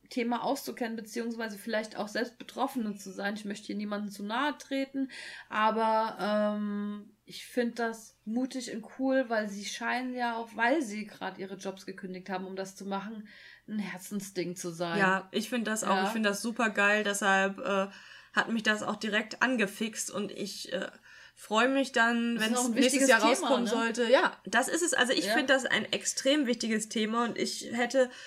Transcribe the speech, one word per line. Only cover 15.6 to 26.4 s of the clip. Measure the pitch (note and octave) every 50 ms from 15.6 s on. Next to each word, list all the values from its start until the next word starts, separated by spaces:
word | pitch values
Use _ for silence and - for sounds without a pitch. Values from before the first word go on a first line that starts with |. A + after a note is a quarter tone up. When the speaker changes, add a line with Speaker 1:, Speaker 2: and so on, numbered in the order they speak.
| G#3+
Speaker 2:
das | G#3+ A3 G#3+ -
auch, | - G3
Speaker 1:
Ja. | F#3+ F#3+
Speaker 2:
ich | G3+
find | A#3 A3+ G#3+
das | G3+ G3+ G3
super | - A#3+ A3+ B3+ A#3 G#3+
geil, | G3 G#3 G3+ G3+ G#3 G#3+ G#3
deshalb, | G3+ G3+ G3+ G#3+ G3 G3 F#3+ F#3+ G3 G3 -
äh, | - - G3+ G3 G3 G3 - - - - - - - - -
hat | G#3+ - -
mich | A3+ A3+ G3+
das | A3+ G#3+ G#3
auch | - - G#3
direkt | - - A3 G3+ G#3+ G#3+ - - - -
angefixt | B3+ C4 A3+ G3+ F#3+ - - A3+ A3 A3 - - -
und | - G#3 G#3 -
ich, | - - G#3 G3 - - - - -
äh, | G2 - - - - _ - - - - - _
freu | - - - G#3 A3 A#3+ C4
mich | C4+ C#4 C4+ C4
dann, | - A#3 A3+ A#3 A#3+ A#3 A#3 A#3 A#3
Speaker 1:
Das | A3+ A3
ist | A3
Speaker 2:
wenn's | B3 B3
Speaker 1:
auch | B3
ein | B3
Speaker 2:
nächstes | G#3+ B3+ B3 B3+ C4+
Speaker 1:
wichtiges | C4 C4+ B3+
Speaker 2:
Jahr | A3+ A3
Speaker 1:
Thema, | G#3+ A#3
Speaker 2:
rauskommen | C4 - E4 A#3+ C4 A#3+ A#3+
Speaker 1:
ne? | G3+
Speaker 2:
sollte. | A#3 A3+ A3+ A3+ A3+ A#3+ A#3+ A3+
Ja, | B3+ D#4+ E4 - - - -
das | G3 A3 A#3 B3
ist | - - D#4+
es. | F4 D#4 -
Also | - B3 A#3 -
ich | - -
Speaker 1:
Ja. | G3+ A3+
Speaker 2:
find | C4 C4 D4
das | C4+ C4+ A#3+
ein | - - G#3 G#3+ - -
extrem | G3 - - - - - C4+ C#4+ D4+